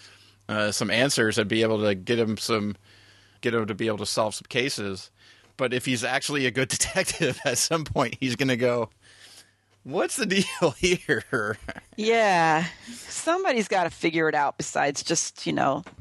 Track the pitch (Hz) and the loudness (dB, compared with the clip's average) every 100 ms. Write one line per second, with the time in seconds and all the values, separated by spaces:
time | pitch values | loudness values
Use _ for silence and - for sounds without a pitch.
0 | - - - _ - 107 104 101 113 110 | -20 -20 -20 _ -6 -2 0 0 0 2
1 | 139 139 110 107 107 110 113 110 107 98 | 2 4 2 2 0 2 2 2 0 0
2 | 90 117 110 107 - 113 104 101 _ - | 0 0 0 -2 -2 -2 -2 -6 _ -20
3 | - - _ - 123 117 110 101 110 107 | -20 -20 _ -6 -2 0 -2 -2 -2 -2
4 | 104 - 110 - - 127 135 131 101 95 | -2 0 -2 -2 -6 -2 -2 -2 -6 -8
5 | - _ - - _ - 127 123 143 123 | -12 _ -20 -20 _ -4 -2 -2 -2 -2
6 | 120 135 - 147 127 120 131 - - 185 | 0 -2 -2 0 0 0 -2 0 -2 0
7 | 185 - 156 127 143 120 - 165 147 - | -2 0 -2 0 -2 0 0 0 -2 -2
8 | 120 - 131 117 135 120 123 120 113 _ | -2 -2 -4 0 0 2 2 0 -2 _
9 | _ - - - - _ _ _ 127 156 | _ -20 -20 -20 -20 _ _ _ -8 -2
10 | 330 - 214 196 185 - 165 - 180 175 | -2 -2 0 2 2 2 0 2 2 2
11 | - 120 - 127 104 107 - - - - | 2 -2 0 -2 -2 -4 -8 -14 -14 -4
12 | 214 226 214 175 165 156 170 - - - | 2 4 6 6 6 4 0 -8 -18 -16
13 | - - - 349 392 247 202 196 165 - | -12 -6 0 0 2 0 2 0 0 0
14 | 170 160 160 151 139 - - 143 143 139 | -2 2 2 2 0 -2 -4 0 0 0
15 | - 165 - - - 147 135 135 - - | -2 -2 -2 -6 -4 0 2 0 -6 -10